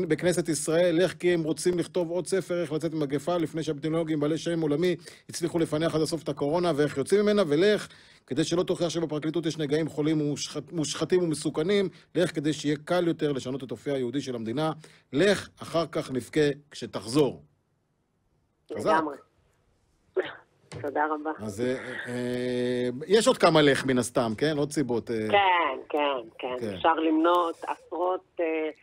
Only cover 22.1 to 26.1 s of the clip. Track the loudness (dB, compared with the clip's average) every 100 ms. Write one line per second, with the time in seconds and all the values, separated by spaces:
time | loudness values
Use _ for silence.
22.1 | -6 -4 -4 -2 -2 0 0 -2 -4 2
23.1 | 4 4 4 6 6 6 4 2 0 0
24.1 | 0 0 0 -2 0 -2 -2 -2 -2 -2
25.1 | -4 2 2 4 2 0 -4 -4 -2 0